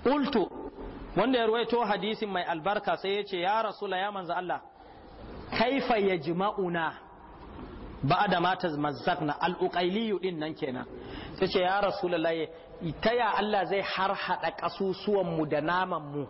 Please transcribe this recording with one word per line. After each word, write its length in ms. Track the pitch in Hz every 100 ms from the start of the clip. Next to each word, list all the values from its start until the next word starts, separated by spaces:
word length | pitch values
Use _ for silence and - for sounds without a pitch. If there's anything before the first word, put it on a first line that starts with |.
Qultu, 460 | - 294 277 240 175 - - - - - - -
wanda 220 | 220 262
ya 60 | 226
ruwaito 380 | 226 226 240 220
hadisin 440 | 202 190 214 214
mai 140 | 185
albarka 540 | 170 170 156 208 196 165
sai 180 | 190 202
ya 80 |
ce, 140 | 202 185
"Ya 220 | 175 214
Rasula, 360 | 220 185 202 185
ya 140 | 202
manzo 220 | 202 175
Allah, 280 | 170 180 147 - - - - - - - - - 233
kaifa 400 | 226 277 - 226
yajma'una 960 | 196 185 147 170 196 214 185 170 156 - - - - - - - - - - -
ba'da 360 | 139 180 202 180
ma 160 | 175 185
tazmazzaqna?" 800 | 180 147 147 135 - 175 151 147
Al-Uqayliyu 800 | 170 180 185 175 180 196 226 190
din 180 | 180 170
nan 140 | 151
kenan. 320 | 156 147 123 120 - - - - -
Sai 80 | 185
ce, 120 | -
"Ya 220 | 180 196
Rasulullahi, 640 | 202 - 180 175 160 165 151 - - - 170 143
ta 100 | 220
ya 200 | 240 226 180
Allah 280 | 208 208 175
zai 160 | 196
harhaɗa 680 | 190 - 190 190 - 180 165 -
ƙasusuwan 760 | 170 - 196 180 - 202 175 165
mu 80 | 151
da 160 | 151
naman 400 | 151 175 190 170 147
mu 160 | 143 131